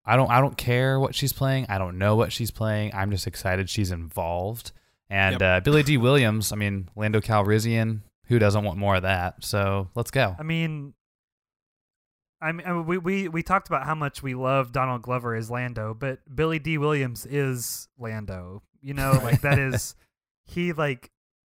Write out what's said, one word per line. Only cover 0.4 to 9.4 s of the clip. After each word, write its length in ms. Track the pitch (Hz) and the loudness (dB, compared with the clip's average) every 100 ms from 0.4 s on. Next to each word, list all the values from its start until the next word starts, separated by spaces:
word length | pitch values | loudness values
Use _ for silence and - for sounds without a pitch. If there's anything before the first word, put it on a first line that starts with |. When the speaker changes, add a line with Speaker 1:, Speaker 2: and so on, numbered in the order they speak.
Speaker 1:
don't 160 | 139 - | 4 0
care 420 | 123 123 131 135 | 0 2 2 2
what 140 | 135 | 0
she's 180 | - 135 | 0 -4
playing. 360 | - 135 135 120 | 0 0 0 -2
I 80 | 98 | -4
don't 220 | 90 90 | -4 0
know 160 | 104 110 | 2 4
what 180 | - | 2
she's 160 | - 113 | -2 -6
playing. 420 | - 110 107 107 98 | -4 -2 -2 -2 -4
I'm 160 | 98 | -2
just 160 | 92 90 | -2 -4
excited 420 | - 92 92 92 | -6 -2 -2 -2
she's 220 | - 92 | -2 -2
involved. 800 | 85 82 101 85 87 98 117 - - _ _ _ | -2 -6 -6 -4 -4 -4 -8 -14 -20 _ _ _
And, 220 | 98 95 | 2 4
Speaker 2:
Yep. 80 | 92 | 4
Speaker 1:
uh, 160 | 95 90 | 4 4
Billy 200 | 143 151 | 6 4
Dee 140 | 139 139 | 4 4
Williams, 540 | 120 139 113 110 98 | 6 6 4 2 -2
I 40 | 104 | -2
mean, 340 | 104 98 90 107 | -2 -2 -6 -4
Lando 260 | 107 107 | 0 2
Calrissian, 800 | - 107 101 110 113 113 110 107 - _ - | 4 2 4 2 4 2 0 -2 -10 _ 0
who 140 | 120 | 4
doesn't 240 | 104 104 | 6 4
want 160 | 104 87 | 0 0
more 160 | 101 92 | 2 2
of 80 | |
that? 400 | 92 92 90 - | 2 0 -2 -6